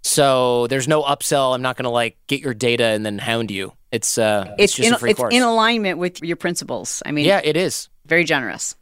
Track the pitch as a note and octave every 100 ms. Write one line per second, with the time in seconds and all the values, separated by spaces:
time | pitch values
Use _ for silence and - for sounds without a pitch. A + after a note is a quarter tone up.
0 | - - C#3 C3 B2 B2 A#2+ C3+ B2+ D#3
1 | C#3 C#3+ - D3 C3 B2+ B2+ B2+ B2+ A#2+
2 | A2+ _ - C#3 C#3 A2+ A#2+ A#2+ A#2 G#2+
3 | G#2+ G2+ A#2 A#2 A2 G2 F#2+ - _ A#2
4 | - - A2 G#2 F#2 - G3+ - A3+ A#3+
5 | A#3 G#3 G#3 A#3+ B3 A3+ A3 A#3 G3+ E3
6 | F3+ F3+ E3 E3+ F3 F3 - A#2 G#2+ -
7 | - D3 D3 G3 D3+ D3+ F3+ - - _
8 | - E3 D#3 D3 A#2 - - -